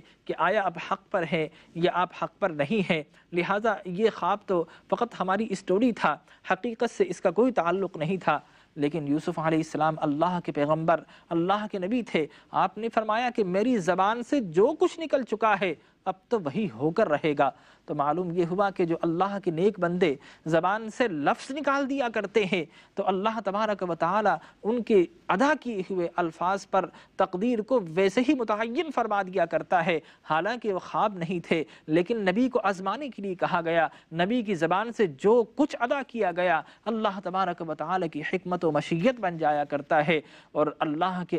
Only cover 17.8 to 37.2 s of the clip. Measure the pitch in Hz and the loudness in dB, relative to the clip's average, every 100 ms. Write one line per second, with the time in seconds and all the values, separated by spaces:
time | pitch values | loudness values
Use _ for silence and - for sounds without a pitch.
17.8 | - 151 143 156 180 170 170 185 202 185 | -8 -2 0 0 -2 -2 0 0 0 0
18.8 | 175 165 170 165 190 202 180 160 196 202 | -2 0 -2 0 -2 -2 -4 0 0 2
19.8 | 170 180 180 135 - - - 160 175 208 | -2 2 2 0 -6 -14 0 2 2 0
20.8 | 226 - 247 156 147 233 - 269 285 269 | -4 -2 -2 0 0 0 -4 -6 0 0
21.8 | 277 277 240 220 202 233 190 190 147 - | 0 -2 -2 -2 -2 0 0 0 -4 -10
22.8 | - - 190 190 214 226 202 196 220 202 | -14 -4 0 0 0 -2 -4 -2 -2 -2
23.8 | 185 165 165 202 208 160 - - 196 240 | -4 -2 0 2 2 0 -2 -10 -4 -2
24.8 | 214 214 175 - - 180 277 311 240 214 | 4 4 4 0 -2 2 2 0 -4 -8
25.8 | 185 190 170 - 170 160 180 196 - 190 | -6 -4 -4 -2 -4 -2 -2 -2 -2 -2
26.8 | 185 - - - 190 180 233 233 208 262 | -2 -6 -8 -2 0 0 0 0 0 0
27.8 | 175 160 196 220 254 285 220 208 233 240 | 0 2 2 2 2 2 0 -2 -2 -4
28.8 | 320 262 220 202 185 185 170 214 - 185 | -4 -2 -2 -2 -2 0 0 0 0 0
29.8 | 160 160 - - - 156 190 240 226 185 | 2 0 -4 -12 -2 0 0 -4 -4 -4
30.8 | - 156 208 190 165 180 - 170 143 - | -4 0 0 -2 -4 -4 -2 -2 -2 -10
31.8 | - 156 180 233 190 185 254 - 196 190 | -2 0 2 0 0 2 2 2 0 -2
32.8 | 190 220 294 208 196 175 147 175 165 165 | -4 -6 -8 -8 -8 -4 0 0 0 2
33.8 | 156 - - 160 185 247 214 180 165 180 | 0 -2 -10 -2 0 0 -2 0 2 2
34.8 | 226 226 202 135 196 240 220 - 294 - | 0 0 0 2 4 4 4 2 0 0
35.8 | 240 277 254 233 190 170 180 165 - - | -2 -2 -4 -2 0 2 2 2 -2 -10
36.8 | - 226 214 196 | -6 -2 0 -2